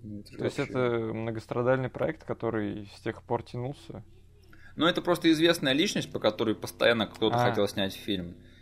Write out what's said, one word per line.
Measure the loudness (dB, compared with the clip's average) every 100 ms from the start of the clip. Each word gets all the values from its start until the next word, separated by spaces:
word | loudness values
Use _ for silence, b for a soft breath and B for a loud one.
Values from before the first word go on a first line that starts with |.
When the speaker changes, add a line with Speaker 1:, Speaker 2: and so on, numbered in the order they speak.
Speaker 1:
ну, | -12 -12
это | -12
же | -6
Speaker 2:
То |
есть | -4 -2
Speaker 1:
вообще. |
Speaker 2:
это | -2 0 0 0 -2
многострадальный | -4 -4 -6 -4 0 2 2 0
проект, | -2 -4 -4
который | -8 -4 -2 -2 -2 -6 -12
с | -8
тех | -8 -8
пор | -4 -6
тянулся? | -4 -8 -8 -10 -14 -16 -16 -20 -20 -20 b b b
Speaker 1:
Ну, | 2
это | 2 2
просто | 0 4 4
известная | 6 4 4 2
личность, | 2 2 0 -4
по | 0
которой | 0 2 0
постоянно | 0 -6 2 4 4 0
кто-то | 0 2
Speaker 2:
А. | 4
Speaker 1:
хотел | 2 2 0
снять | 0 -4
фильм. | -4 -6 -4 -6 -12 b b